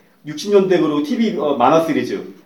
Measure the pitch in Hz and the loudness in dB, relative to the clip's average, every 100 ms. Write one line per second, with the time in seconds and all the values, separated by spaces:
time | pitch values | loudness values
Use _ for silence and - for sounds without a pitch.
0 | _ _ 147 151 202 202 185 175 151 147 | _ _ -14 -10 0 2 4 2 0 0
1 | 147 233 220 180 147 120 123 160 160 127 | -2 -2 -2 -2 -2 2 4 4 2 -2
2 | - 98 90 - | -4 -6 -10 -18